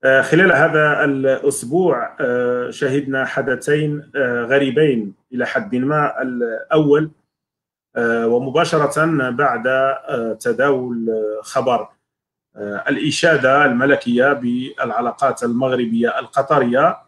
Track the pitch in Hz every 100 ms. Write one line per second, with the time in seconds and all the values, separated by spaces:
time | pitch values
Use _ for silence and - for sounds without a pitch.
0 | 135 135 131 160 185 165 160 151 151 143
1 | 143 135 135 131 143 135 120 160 180 127
2 | 117 - 135 123 123 123 123 - 139 135
3 | 135 135 127 - 135 123 - 151 151 147
4 | - 143 127 120 117 139 135 127 156 120
5 | 104 - _ 127 120 135 101 123 135 151
6 | 147 - 131 123 117 110 - 156 147 147
7 | 156 _ _ _ _ _ _ _ _ 117
8 | 117 117 113 120 135 139 170 165 143 -
9 | 160 156 131 123 143 117 123 131 135 135
10 | - 131 113 107 120 113 139 135 123 120
11 | 113 110 107 107 - 135 127 117 - _
12 | _ _ _ _ _ - 104 101 - 135
13 | 156 - 170 151 131 139 143 120 135 139
14 | 120 120 135 135 123 123 131 - 123 110
15 | 120 - 135 120 120 117 131 123 117 113
16 | 117 131 127 - 135 147 123 123 160 190